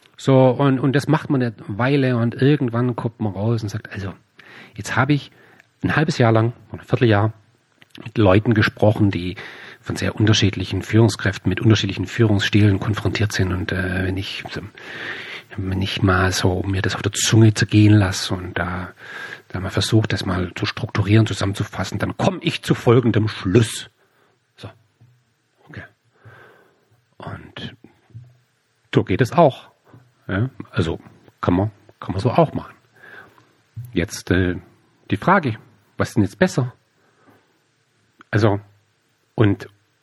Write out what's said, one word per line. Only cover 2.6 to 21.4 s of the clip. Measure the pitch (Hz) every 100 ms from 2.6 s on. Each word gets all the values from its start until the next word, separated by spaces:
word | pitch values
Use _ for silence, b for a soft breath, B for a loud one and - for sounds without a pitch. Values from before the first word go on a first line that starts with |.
| 127 117 123 117
kommt | 117 -
man | 110
raus | 95 110 117
und | 110
sagt, | 110 -
"Also, | - 95 - _ _ B B B -
jetzt | 107 -
habe | 135
ich | 147 - b b b b _
ein | 92 87
halbes | 156 -
Jahr | 117
lang, | 113 117 - -
ein | -
Vierteljahr | - 117 123 104 107 - _ _ _ _ _ -
mit | - -
Leuten | 101 95 120 107
gesprochen, | 104 - 107 107 104
die | 90 90 90 B B B B
von | - -
sehr | 92 -
unterschiedlichen | 107 107 98 95 95 95
Führungskräften, | - 110 113 - 104 - -
mit | 90
unterschiedlichen | 113 107 98 95 92
Führungsstilen | - 113 101 - 107 104 95
konfrontiert | - 104 101 - 104
sind. | - 92
Und, | 90 92
äh, | 95 92 92 92
wenn | 92
ich | 95 - -
so, | - 92 - B B B B B B B -
wenn | 95 92
ich | 98 -
mal | 98 92 95
so | 92 95 92
mir | 95 95
das | 95 -
auf |
der | 104
Zunge | - - 110 110
zergehen | 107 - 107 104
lasse | 107 95 95 -
und | 95 92 -
da, | 90 90 90 - B B B B -
da | 98
mal | 92
versuche, | - - 113 104
das | 101 101
mal | 90 90 -
zu | -
strukturieren, | - 107 - 98 110 110
zusammenzufassen, | 101